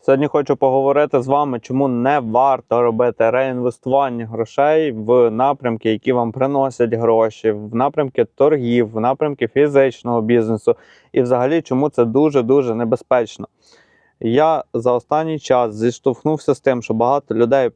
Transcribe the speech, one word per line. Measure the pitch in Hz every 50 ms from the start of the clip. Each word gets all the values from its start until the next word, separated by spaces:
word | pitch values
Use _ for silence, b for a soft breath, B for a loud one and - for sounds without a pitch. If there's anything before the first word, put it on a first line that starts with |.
Сьогодні | _ - 135 135 147
хочу | 143 - 151 143 - 139
поговорити | - - 131 127 135 135 139 135 147 151 147 - 135
з | 120
вами, | 131 139 143 147 139 127 117
чому | - - 127 135 139
не | 135 123 120 120 131 143 147
варто | 120 110 107 123 131 139 131 123 - _ 120 120
робити | 120 120 113 113 123 120 107 - 117 113
реінвестування | 113 127 135 135 127 123 123 123 117 _ _ 131 131 139 143 131 120 117 117
грошей | 110 113 110 113 - - - 139 147 156 160 160 147
в | 117 110 107 110 127 131 120 117
напрямки, | 110 113 131 139 143 - 131 120 113 110 - 113
які | 113 107 _ 131 127
вам | 123 120 117
приносять | 110 135 131 135 143 135 135 135 123 - 120 113 117
гроші, | 113 117 117 113 113 113 110 107 - - 113
в | 104 104 107 104 107
напрямки | 117 127 147 143 151 143 131 _ - 113
торгів, | _ _ _ 139 151 156 139 123 117 120 120 117 107
в | 113 110
напрямки | 110 123 135 - 156 147 143 _ 123
фізичного | 110 _ 135 147 147 139 139 135 135 120 - - 123 120 117
бізнесу. | 107 110 120 117 110 110 113 107 - 120 117 b b b b b b b
І | b -
взагалі, | 127 123 127 123 123 135 160 165
чому | 151 - 127 127 143 147
це | _ - 120
дуже-дуже | 117 113 139 156 156 143 139 117 117 135 143 131 120 110
небезпечно. | 117 120 113 123 - - _ 127 123 117 - - - - _ _ b b b b b b b b b b b b _
Я | - 113 117 139 151 160 160 139 - _ -
за | 120 117 127
останній | 123 120 - _ 147 156 160 160 156 143
час | - - 131 123 120 110 104
зіштовхнувся | 107 113 123 120 - _ 139 120 - _ 151 156 147 - - 131
з | -
тим, | _ 139 127 120
що | 110 - 120
багато | 110 123 123 139 143 _ _ 110
людей | 110 120 117 131 139 127 113 _